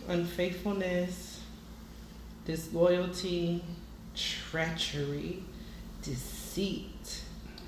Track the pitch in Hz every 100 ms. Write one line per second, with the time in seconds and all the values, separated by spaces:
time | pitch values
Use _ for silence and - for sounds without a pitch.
0 | - 175 170 - 180 180 208 196 185 180
1 | 180 - - - - - - - - -
2 | - - - - - 160 - 165 175 180
3 | 180 180 190 175 170 175 - - - -
4 | - - - - - 160 165 165 - 147
5 | 143 143 160 180 - - - - - -
6 | 147 127 - - - - 196 - - -
7 | - - - - - -